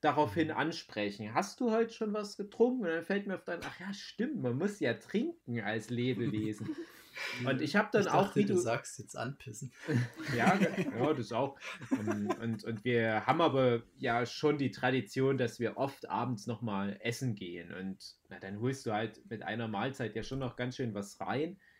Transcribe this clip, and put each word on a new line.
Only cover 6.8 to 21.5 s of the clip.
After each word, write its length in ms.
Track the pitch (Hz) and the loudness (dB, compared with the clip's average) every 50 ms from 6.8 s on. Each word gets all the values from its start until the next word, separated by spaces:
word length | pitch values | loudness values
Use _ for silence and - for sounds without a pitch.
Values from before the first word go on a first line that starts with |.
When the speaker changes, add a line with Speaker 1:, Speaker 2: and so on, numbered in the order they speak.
| 330 - - - - - - - - - - 123 123 | -10 -14 -16 -20 -20 -16 -12 -10 -8 -8 -6 -4 0
Speaker 1:
Und 180 | 135 135 131 | 0 2 2
ich 140 | - 139 - | 0 2 4
hab 160 | 202 214 - | 4 4 4
dann 160 | - - 185 180 | 4 2 4 6
Speaker 2:
Ich 20 | |
Speaker 1:
auch, 260 | 123 170 196 196 - | 6 4 4 4 4
Speaker 2:
dachte, 20 | 196 | 2
Speaker 1:
wie 80 | 208 | 4
Speaker 2:
du 100 | 196 196 | 4 4
Speaker 1:
du 20 | 180 | 4
Speaker 2:
sagst 420 | 175 110 117 123 - - - - | 4 2 0 -2 -2 -8 -12 -12
jetzt 160 | 113 - - - | -14 -12 -8 -6
anpissen. 560 | 117 123 139 _ - 123 117 - 143 123 - - - - | -6 -6 -8 _ -12 -14 -12 -10 -12 -12 -12 -12 -4 0
Speaker 1:
<laughs> 300 | 151 120 120 117 - - - - | 0 0 0 0 -6 -10 -6 -4
Ja, 280 | 131 117 113 - 185 196 | 0 4 6 6 6 6
ge-, 160 | 202 - - - - - | 4 2 2 0 -2 -2
ja, 220 | - 110 127 147 156 | 0 0 2 2 2
das 180 | 127 117 - | 0 -2 -2
auch. 260 | 117 110 135 135 - - - - - - 135 - - | 0 0 0 0 -2 -8 -12 -12 -12 -12 -4 -2 -2
Und, 420 | - 104 107 104 104 - 104 - - | -2 0 -2 -2 -2 0 -2 -2 -2
und, 260 | 113 117 113 - - | -2 -4 -4 -4 -4
und 180 | - 113 110 - | -6 -6 -2 0
wir 420 | 127 120 117 113 113 110 107 - | 2 4 4 4 4 2 2 4
haben 160 | - 143 165 | 4 6 6
aber 420 | 170 156 127 135 131 127 120 117 - - _ | 6 6 6 6 6 6 4 4 0 -6 _
ja 300 | - - 123 117 120 120 | -6 -2 0 2 2 0
schon 320 | 113 - - - 151 - - | 0 -4 0 2 2 4 4
die 140 | 139 123 | 0 -2
Tradition, 680 | - - - 127 131 131 - - - 135 131 135 135 135 | -2 0 0 2 2 2 0 -2 0 2 2 2 4 2
dass 220 | 127 113 - - | 0 -2 0 -2
wir 180 | 120 110 - - | -2 -2 0 0
oft 320 | 131 139 - - - - | -2 -2 -2 -8 -8 -4
abends 380 | - 104 120 127 127 101 - - | -2 -2 0 0 -2 -4 -4 -6
noch 140 | 117 107 | -6 -4
mal 360 | 120 113 101 98 98 101 101 - | -2 -2 -2 0 -2 -2 -4 -4
essen 340 | - 117 117 - 135 127 107 | -4 -4 -4 -2 -2 -4 -4
gehen. 380 | 101 95 87 87 87 85 85 85 | -4 -6 -8 -8 -10 -10 -10 -8
Und 440 | 87 95 95 95 - - - - _ _ _ | -6 -6 -6 -8 -8 -12 -20 -20 _ _ _
na, 100 | 92 90 | -16 -12
dann 200 | - 95 101 104 | -10 -10 -8 -2
holst 260 | 113 127 135 131 - | -2 -2 -2 -2 -2
du 60 | 117 107 | -2 0
halt 300 | 104 113 110 - - - - | 0 -2 -2 -6 -12 -14 -12
mit 120 | 117 107 - | -10 -8 -6
einer 240 | - 107 113 117 110 | -6 -4 -4 -4 -2
Mahlzeit 480 | 107 98 110 139 135 - 127 107 101 | -2 -2 -2 -2 -2 -4 -6 -4 -4
ja 80 | 113 107 | -4 -6
schon 160 | - 131 135 | -4 -4 -4
noch 160 | 131 120 - - | -4 -6 -4 -4
ganz 180 | 123 127 127 | -4 -4 -4
schön 180 | - 131 117 101 | -4 -4 -4 -2
was 260 | 101 101 101 - _ | -4 -6 -6 -8 _
rein. 380 | 87 85 104 131 151 170 | -4 -2 0 -2 -2 -2